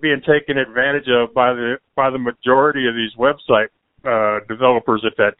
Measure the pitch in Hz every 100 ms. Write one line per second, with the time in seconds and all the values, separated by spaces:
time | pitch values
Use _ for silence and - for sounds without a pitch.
0 | 156 139 147 147 147 139 123 117 135 143
1 | 135 123 117 120 123 123 120 135 _ -
2 | 135 131 120 117 127 131 147 139 123 117
3 | 110 113 127 147 - 113 107 _ _ _
4 | 135 113 107 104 104 113 127 120 - 110
5 | 110 - 104 -